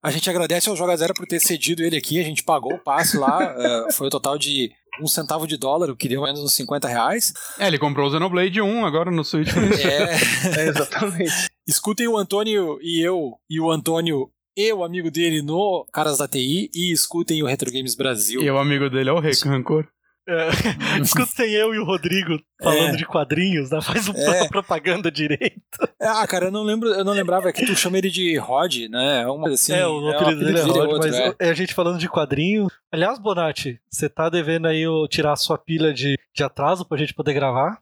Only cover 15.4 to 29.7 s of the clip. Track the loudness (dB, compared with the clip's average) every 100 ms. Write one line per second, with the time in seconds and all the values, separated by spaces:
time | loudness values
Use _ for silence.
15.4 | 0 0 0 -2 -4 -2 0 0 -2 -2
16.4 | 0 0 -2 -2 0 0 0 -2 -2 0
17.4 | 0 -2 -2 -4 -6 -2 -2 0 -2 0
18.4 | 0 2 2 0 0 0 2 2 2 0
19.4 | 2 0 2 0 0 _ _ _ -4 -2
20.4 | 0 0 -2 -2 -2 0 0 0 -2 -2
21.4 | 0 2 0 0 -2 -2 0 -2 0 -4
22.4 | _ _ 2 4 2 0 -2 -2 0 0
23.4 | 2 0 0 -2 -2 -2 -2 0 2 4
24.4 | 2 0 -2 -2 0 0 0 0 -2 0
25.4 | -2 -4 _ -4 -4 _ 0 2 2 2
26.4 | 0 0 0 0 2 2 2 2 2 2
27.4 | 2 0 0 2 2 2 0 0 0 0
28.4 | 0 0 2 -2 -4 -2 2 2 0 -2
29.4 | -2 0 2